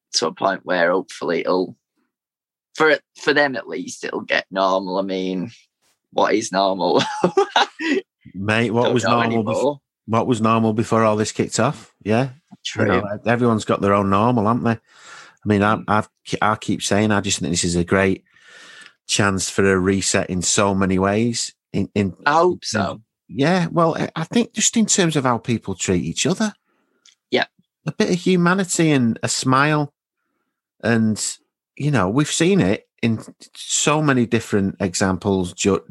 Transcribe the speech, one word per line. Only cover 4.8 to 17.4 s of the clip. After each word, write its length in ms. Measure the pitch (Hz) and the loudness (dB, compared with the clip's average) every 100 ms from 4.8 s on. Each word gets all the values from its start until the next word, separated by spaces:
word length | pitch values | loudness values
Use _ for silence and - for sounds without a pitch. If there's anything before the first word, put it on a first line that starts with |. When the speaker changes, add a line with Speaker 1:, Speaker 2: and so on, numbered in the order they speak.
| 95 92 | -2 -4
Speaker 1:
I 40 | |
mean, 480 | 98 95 92 92 87 - _ _ _ _ _ | -4 -4 -4 -4 -8 -12 _ _ _ _ _
what 220 | - 101 | -2 0
is 180 | 104 113 | 0 -2
normal? 500 | 95 98 95 87 87 - - | 0 0 0 0 0 0 -2
<laughs> 1120 | 180 370 392 - - - 320 311 - _ - | -2 0 0 0 -2 -4 -4 -4 -6 _ -18
Speaker 2:
Mate, 360 | 92 98 110 117 | -8 -2 0 0
what 140 | 113 | 0
Speaker 1:
Don't 100 | 123 | 0
Speaker 2:
was 100 | 123 | 0
Speaker 1:
know 160 | 101 120 | 0 0
Speaker 2:
normal 240 | 117 117 | 0 0
bef-, 60 | 107 | -2
Speaker 1:
anymore. 260 | 101 127 143 _ _ - | 0 -2 -2 _ _ -4
Speaker 2:
what 200 | 110 98 | -2 0
was 140 | 117 | 0
normal 320 | 110 113 110 | 2 2 2
before 300 | 107 104 110 | 0 0 2
all 120 | 110 107 | 2 2
this 160 | 107 | -2
kicked 260 | - 101 - | -2 -4 0
off? 320 | 117 - - _ | 0 -2 -12 _
Yeah. 280 | 98 110 135 127 _ - | -2 0 0 -6 _ -16
Speaker 1:
True. 200 | - 107 110 92 | -10 -2 0 0
Speaker 2:
You 40 | |
know, 160 | 98 104 104 | -2 -4 -2
everyone's 380 | 117 120 110 | 2 2 0
got 160 | - - | 0 0
their 140 | 98 | 2
own 160 | 101 98 | 2 2
normal, 360 | 98 113 123 104 | 2 2 2 0
haven't 180 | 120 | 0
they? 60 | 117 | 0
I 760 | 113 _ - - - - _ 104 | -2 _ -20 -20 -20 -20 _ -2
mean, 160 | 104 | 2
I, 140 | 104 110 | 2 0
Speaker 1:
Mm. 80 | - | 0
Speaker 2:
I've, 200 | 104 - _ - - | -2 -2 _ -10 -2
I 160 | 104 107 | 0 0
keep 260 | - 190 | -2 -4
saying, 280 | - 101 107 | 0 0 2
I 100 | 101 | 0
just 180 | 101 | 0
think 120 | 95 | -4